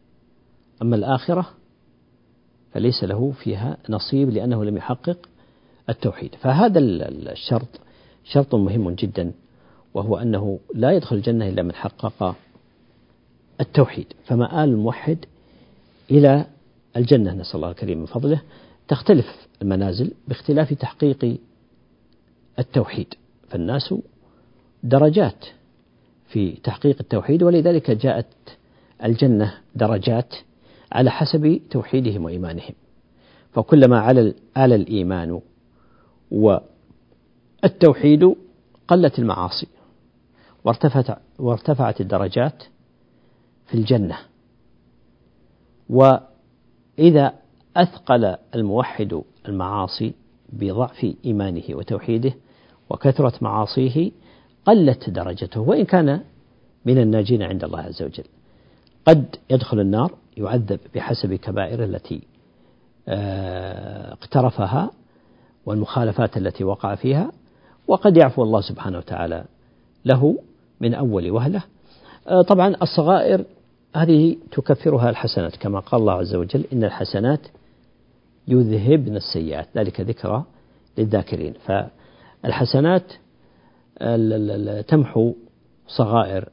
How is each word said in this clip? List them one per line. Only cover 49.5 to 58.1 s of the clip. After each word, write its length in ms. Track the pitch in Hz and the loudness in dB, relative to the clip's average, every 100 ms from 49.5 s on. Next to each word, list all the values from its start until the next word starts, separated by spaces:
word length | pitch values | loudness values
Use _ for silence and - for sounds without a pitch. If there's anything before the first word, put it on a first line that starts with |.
| 98 90 104 92 - 110 - _ _ _ | -8 -6 -6 -6 -6 -8 -10 _ _ _
بضعف 520 | - 101 98 127 - 107 - 131 | -8 -6 -4 -6 -4 -6 -6 -6
إيمانه 380 | 104 98 87 - | -4 -4 -8 -10
وتوحيده 640 | 67 - 95 - 113 131 127 _ _ _ _ _ | -12 -8 -8 -4 -2 -2 -6 _ _ _ _ _
وكثرة 440 | - 139 135 131 - | 0 0 2 0 -2
معاصيه 720 | 110 104 107 - 131 135 185 - _ _ _ _ - | -4 -4 -4 -2 -2 -2 -4 -6 _ _ _ _ 4
قلت 440 | 214 151 120 - | 6 6 2 -4
درجته، 520 | 90 90 90 90 113 | -8 -8 -10 -8 -4
وإن 240 | 120 277 202 | 0 0 2
كان 360 | 185 151 147 - _ _ _ _ _ 117 | 2 2 0 -6 _ _ _ _ _ 0
من 120 | 131 | 2
الناجين 460 | 113 110 104 120 | 4 2 0 0
عند 200 | 90 95 | -2 -6
الله 160 | 82 82 | -8 -10
عز 220 | 82 82 | -12 -10
وجل. 220 | 76 | -12